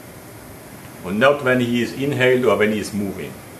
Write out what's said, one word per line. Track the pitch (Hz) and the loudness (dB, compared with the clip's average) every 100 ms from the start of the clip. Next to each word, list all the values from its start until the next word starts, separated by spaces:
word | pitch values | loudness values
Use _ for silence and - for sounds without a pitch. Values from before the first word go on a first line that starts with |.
| - - - - - - - - - - | -20 -20 -20 -20 -20 -20 -20 -20 -20 -14
and | 90 104 | -6 2
not | 135 143 | 4 4
when | 127 127 | 2 2
he | 120 120 | 2 0
is | 113 | -2
inhaled | - 143 123 127 127 | -2 -4 2 4 4
or | 120 101 | 4 2
when | 107 | 2
he | 107 | 0
is | 90 | -4
moving. | 101 98 90 80 65 - | -6 -6 -6 -12 -14 -18